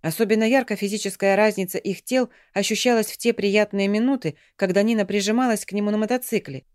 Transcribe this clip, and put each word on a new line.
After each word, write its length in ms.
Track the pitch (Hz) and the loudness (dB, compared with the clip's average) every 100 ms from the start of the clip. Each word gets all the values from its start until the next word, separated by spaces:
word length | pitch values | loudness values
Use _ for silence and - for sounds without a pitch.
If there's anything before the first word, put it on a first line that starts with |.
Особенно 420 | - 160 214 220 | -6 -2 0 2
ярко 320 | 220 269 247 202 | 4 2 0 -4
физическая 600 | 202 208 196 - 196 196 | -4 -4 -6 -2 2 4
разница 440 | 214 208 185 185 | 2 2 -4 -4
их 240 | - 185 | -4 -6
тел 260 | - 254 247 _ _ | -2 0 0 _ _
ощущалась 540 | 190 196 214 247 233 214 | -4 -2 0 2 2 0
в 100 | - | -2
те 160 | 240 | -2
приятные 540 | 233 202 208 208 196 196 | 0 2 2 2 0 0
минуты, 480 | 208 247 269 165 - _ _ | 0 0 0 -4 -8 _ _
когда 280 | 190 190 | 0 2
Нина 220 | 214 220 196 | 2 0 0
прижималась 600 | 202 196 226 254 214 - | -2 0 0 2 0 -2
к 60 | |
нему 180 | 202 208 | -2 0
на 80 | 214 | 0
мотоцикле. 680 | 214 247 - 220 - 135 _ | 0 -2 -2 -4 -4 -14 _